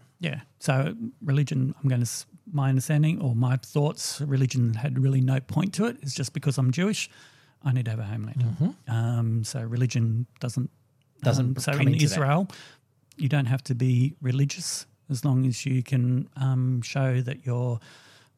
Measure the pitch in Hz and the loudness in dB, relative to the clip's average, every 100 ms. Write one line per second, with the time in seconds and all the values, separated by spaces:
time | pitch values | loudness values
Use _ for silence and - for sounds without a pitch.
0 | - _ 165 127 - _ - 131 139 226 | -20 _ -6 -6 -12 _ 0 0 0 -4
1 | 233 - 147 139 139 139 131 - 139 123 | -10 -8 0 2 2 0 0 0 0 2
2 | 120 - - - - 151 135 131 - 147 | 0 -4 -12 -20 -6 0 2 2 2 2
3 | 156 175 143 117 123 131 - 147 147 - | 2 2 0 2 2 0 0 0 0 -2
4 | - - 143 135 131 131 117 110 139 127 | -8 -6 -2 2 2 2 0 0 -2 0
5 | 135 131 127 131 - 151 190 180 233 - | 2 4 2 0 0 -2 0 0 -2 -2
6 | 139 - 131 - 135 131 127 127 196 208 | -8 -6 -6 -4 -2 0 0 2 0 -2
7 | - - - _ _ _ 135 127 113 110 | -6 -12 -20 _ _ _ -2 -2 -2 -4
8 | 101 110 110 131 117 - 180 - - 113 | -6 -6 -6 -2 -2 0 -2 -4 -4 -2
9 | 117 117 113 117 110 131 113 120 123 123 | 0 0 0 0 -2 -6 -4 -2 0 2
10 | 113 113 120 - 123 127 127 - _ _ | 2 0 -4 -6 -6 -4 -6 -8 _ _
11 | _ _ - 135 127 131 - 139 139 156 | _ _ 0 2 0 -2 -2 2 4 4
12 | 147 185 139 156 190 - - - _ _ | 4 4 2 2 0 -6 -20 -20 _ _
13 | _ - 131 147 120 127 - 120 131 123 | _ -4 0 0 2 -2 -2 0 2 4
14 | 135 - 131 131 143 - - - - _ | 2 0 -2 0 0 -2 -8 -8 -12 _
15 | - 127 143 127 131 117 135 131 120 127 | -8 -4 0 2 2 0 -2 -2 0 0
16 | 123 127 - 139 131 127 127 127 117 135 | 2 0 -2 -4 0 0 0 -2 -2 -2
17 | 135 127 123 - 127 120 123 117 - - | 0 0 -2 -6 -4 -2 -2 -4 -8 -20
18 | - - _ | -20 -20 _